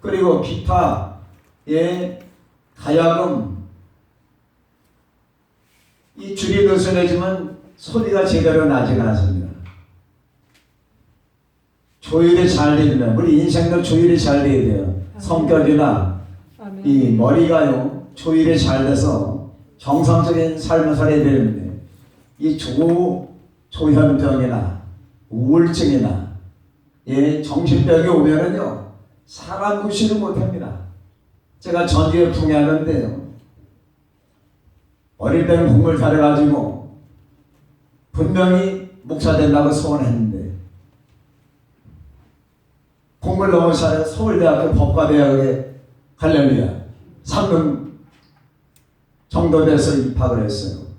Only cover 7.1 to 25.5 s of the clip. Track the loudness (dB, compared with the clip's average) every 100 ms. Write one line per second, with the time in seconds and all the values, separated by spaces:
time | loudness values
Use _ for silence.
7.1 | 0 -2 -6 -8 -16 -20 _ -8 -6 -2
8.1 | 0 2 2 2 2 2 0 0 0 0
9.1 | 0 0 -2 -8 -14 -20 -20 _ _ _
10.1 | _ _ _ _ _ _ _ _ _ _
11.1 | _ _ _ _ _ _ _ _ _ -4
12.1 | 2 4 4 4 2 2 4 2 2 0
13.1 | 0 2 2 2 0 0 0 0 2 4
14.1 | 4 2 2 2 2 2 -2 -4 -8 -10
15.1 | -14 -4 -2 2 2 4 2 2 0 -2
16.1 | -6 -12 -20 _ _ -18 -6 0 2 2
17.1 | 2 2 2 2 2 2 0 -4 -8 -18
18.1 | -10 -2 2 2 2 2 0 0 0 0
19.1 | -2 -4 -8 -12 -20 -20 _ -4 0 2
20.1 | 2 2 0 -2 -4 -2 0 0 0 2
21.1 | 2 2 2 0 -4 -10 -12 -18 -20 _
22.1 | _ _ _ -4 -4 -4 -2 0 2 0
23.1 | -4 -10 -20 _ _ _ -4 2 4 4
24.1 | 2 0 0 -2 -2 -4 -8 -16 -20 -20
25.1 | _ _ -4 2